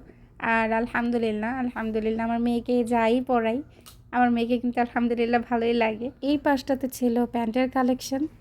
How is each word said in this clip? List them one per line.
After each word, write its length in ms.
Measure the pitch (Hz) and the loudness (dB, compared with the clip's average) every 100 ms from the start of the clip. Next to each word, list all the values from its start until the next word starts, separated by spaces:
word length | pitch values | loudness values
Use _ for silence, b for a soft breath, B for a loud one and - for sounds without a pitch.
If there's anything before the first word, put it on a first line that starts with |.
| B B B - | B B B -6
আর 320 | 233 226 220 | 0 2 2
আলহামদুলিল্লাহ, 800 | 226 240 240 240 240 226 214 220 262 | 0 0 -2 0 0 0 -2 -4 -4
আলহামদুলিল্লাহ, 720 | 247 220 220 220 220 220 226 | -4 -4 -4 -2 -2 -2 -2
আমার 140 | 233 | 0
মেয়েকে 440 | 240 233 233 247 | 0 0 0 0
যাই 380 | 226 233 226 247 | 2 2 4 2
পরাই, 400 | 254 240 226 240 - B B B - | 2 0 2 -2 -6 B B B -4
আমার 200 | 240 247 | 2 2
মেয়েকে 260 | 233 233 240 | 2 0 0
কিন্তু 240 | 247 240 | 0 -2
আলহামদুলিল্লাহ 600 | 240 240 240 233 233 240 233 | -2 0 0 0 2 0 0
ভালোই 240 | 240 233 | 0 2
লাগে। 380 | 233 220 214 247 - | 2 0 -2 -8 -6
এই 160 | 269 294 | -2 0
পাশটাতে 520 | 302 269 269 262 254 | 2 0 0 -2 -4
ছিল 360 | - 247 233 240 | -2 0 2 0
প্যান্টের 440 | 240 226 240 254 | -2 -2 0 0
কালেকশন 580 | 262 254 254 - 269 311 - | 2 2 0 -2 -4 -4 -6